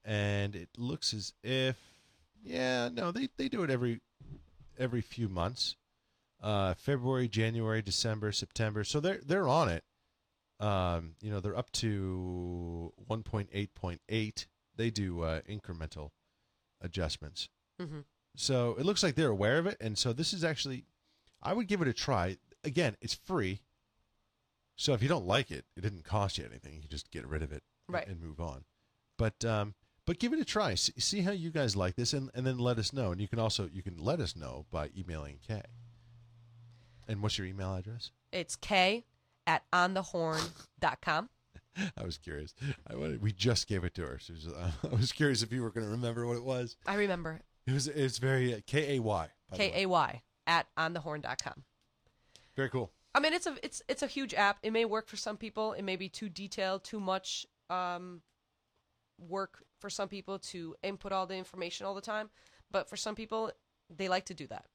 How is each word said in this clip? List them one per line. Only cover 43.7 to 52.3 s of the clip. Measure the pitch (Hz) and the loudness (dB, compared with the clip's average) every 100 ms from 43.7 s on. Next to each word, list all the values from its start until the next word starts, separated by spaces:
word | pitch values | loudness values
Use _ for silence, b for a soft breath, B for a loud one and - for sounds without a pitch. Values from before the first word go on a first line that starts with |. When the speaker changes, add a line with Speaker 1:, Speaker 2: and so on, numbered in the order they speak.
| 98 | 0
Speaker 1:
it | 87 - | -2 -4
to | |
her. | 76 69 | -6 -6
So | - | -10
it | 82 80 | -12 -10
was, | |
uh, | 73 87 76 | -4 -2 -2
<laughs> | - | 0
I | - | 2
was | 127 | 2
curious | - 151 123 | 4 4 4
if | 113 | 0
you | 123 | -2
were | 117 | -2
gonna | 117 107 | -2 -2
remember | 113 120 117 120 | -2 -2 -2 -2
what | 120 | -2
it | |
was. | 127 127 123 - - | -2 -2 -4 -6 -2
Speaker 2:
I | 202 | 0
remember. | 202 180 165 160 - _ - | 2 0 -4 -8 -14 _ 0
Speaker 1:
It | |
was, | 135 135 | 0 0
it's | 147 135 120 | 2 0 2
very, | 127 135 127 | 2 4 4
uh, | 110 - | 0 0
K | 143 143 135 | 2 2 2
A | |
Y, | 110 98 78 _ _ | 2 2 0 _ _
by | 92 | 0
the | |
way. | 196 | 2
Speaker 2:
K | 165 | 2
A | 190 | 4
Y | 175 135 117 _ _ - | 4 4 -2 _ _ 4
at | 170 - - | 4 4 0
on | 160 | 0
the | 170 | 0
horn | 151 151 | -4 -4
dot | 143 127 | -4 -4
com. | - - 135 _ _ _ _ _ b | -6 -10 -20 _ _ _ _ _ b